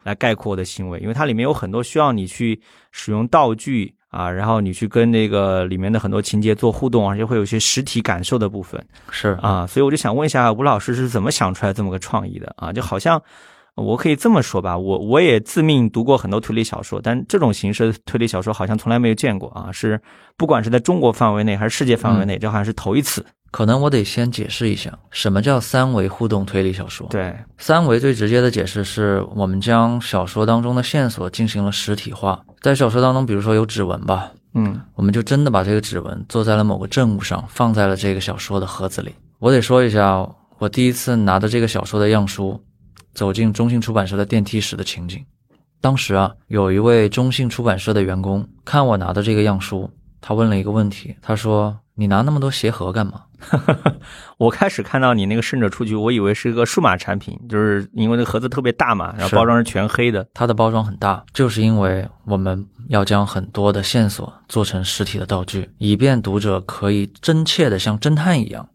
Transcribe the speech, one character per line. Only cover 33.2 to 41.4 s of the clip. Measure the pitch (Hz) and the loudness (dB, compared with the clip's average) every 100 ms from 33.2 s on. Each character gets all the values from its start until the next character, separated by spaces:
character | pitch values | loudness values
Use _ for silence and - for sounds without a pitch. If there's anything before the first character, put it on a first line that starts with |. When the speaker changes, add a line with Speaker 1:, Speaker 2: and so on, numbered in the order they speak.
Speaker 2:
比 | 127 | 0
如 | 101 | -2
说 | 104 | 2
有 | 110 | 2
指 | 110 107 | 2 -2
纹 | 92 85 | -4 -4
吧， | - 95 - - _ | -2 -4 -4 -16 _
Speaker 1:
嗯。 | - 107 98 - - | -2 0 -2 -10 -2
Speaker 2:
我 | |
们 | 98 | 0
就 | 107 | 2
真 | 107 139 | 2 2
的 | 147 | 2
把 | 104 | 2
这 | 95 | 2
个 | 107 | 0
指 | 104 92 | 0 -8
纹 | - - 101 | -8 -10 -6
做 | 117 | -2
在 | 110 107 | 2 2
了 | |
某 | 107 98 | 2 0
个 | 95 | -2
证 | - 123 101 | 0 2 0
物 | |
上， | 90 90 - | -4 -6 -8
放 | - 120 | -2 0
在 | 110 98 | 2 2
了 | |
这 | 92 98 | 2 0
个 | 95 | -2
小 | 92 - | -4 -8
说 | - 101 | -4 -4
的 | 95 | -4
盒 | - 95 | -6 -6
子 | - | -6
里。 | - - _ _ | -10 -14 _ _
我 | 110 | 4
得 | 131 | 4
说 | 107 127 | 4 4
一 | 123 | 4
下， | 104 98 95 95 - _ _ | 4 4 2 -2 -12 _ _
我 | 104 | -4
第 | 131 | 2
一 | 123 | 0
次 | 123 - | 0 0
拿 | 120 101 | 2 2
着 | 92 | 2